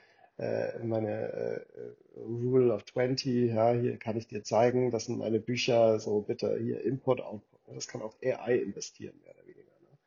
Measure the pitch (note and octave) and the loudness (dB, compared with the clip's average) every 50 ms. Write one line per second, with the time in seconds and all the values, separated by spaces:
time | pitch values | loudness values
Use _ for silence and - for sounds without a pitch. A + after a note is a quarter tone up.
0 | _ _ _ _ - _ _ - B2+ A#2 A2 A2 A2+ G#2+ - - A#2 A2+ A2+ A2 | _ _ _ _ -20 _ _ -8 -4 -4 -2 -2 -2 -4 -6 -6 -4 -4 -2 -2
1 | A2 G#2+ G#2+ G#2+ A1 A1 - - A#1 A#1 - - - - - - B1 A#1+ A#1 - | -2 -2 -4 -4 -6 -6 -4 -4 -4 -4 -4 -6 -8 -12 -14 -14 -14 -14 -16 -18
2 | _ _ - - A#2 A2 A#2 A#2 A#2+ B2 B2+ C3 B2+ A#2+ A2 G#2 - - - C3 | _ _ -18 -12 -10 -8 -6 -4 0 2 4 4 6 4 2 0 -4 -6 -2 -2
3 | B2 B2+ C3+ C3 - C3+ B2 B2 A#2+ A2+ A2+ A2 A2+ A#2 A#2+ A#2+ A#2+ A#2+ A#2 G#2+ | 0 0 0 -2 -2 0 2 2 2 2 4 4 4 4 4 4 0 -2 -4 -4
4 | - A#2 G#2+ A#2 A2+ - A#2+ G#2 G2 - A2+ G#2+ A#2+ B2 A#2+ B2+ B2+ B2 A#2 A2+ | -6 -6 -6 -6 -6 -6 -10 -10 -4 0 4 4 4 6 4 2 2 2 0 -2
5 | - - A#2 A2 G#2+ G#2+ A2+ A2 G#2+ - B2 A#2+ - - A#2+ A#2 A2+ A2+ A2 G#2+ | -2 -4 -4 -4 0 0 0 0 0 -2 -2 -2 2 4 6 6 6 6 6 4
6 | G#2+ A2 G#2 G#2 G#2 - A#2+ - - G#2+ A2 A2+ A#2 A#2+ - - - A2 C3+ C3 | 0 0 -2 0 0 -2 -2 -2 -2 -2 -2 -2 -2 -4 -4 -2 -2 -2 -2 0
7 | - C3 B2+ B2 - - G2+ G#2+ - _ _ _ _ - B2+ C3 - - - - | 0 0 0 0 -2 -6 -12 -12 -14 _ _ _ _ -16 -14 -12 -10 -10 -10 -10
8 | G#2+ A2 - _ - B2+ A#2 - - A#2 B2 A2+ - G2+ F#2+ - - - - - | -10 -10 -10 _ -2 -2 -2 -2 0 0 0 0 0 -2 -6 -10 -12 -14 -14 -14
9 | G#1+ G1+ G1+ G1+ G1+ G1+ G1+ G1+ G1+ G1+ G1+ G1+ G1+ G1+ _ _ G1+ G1+ _ _ | -16 -16 -16 _ _ -20 -20 -20 _ -20 -20 -20 -20 _ _ _ _ _ _ _
10 | _ | _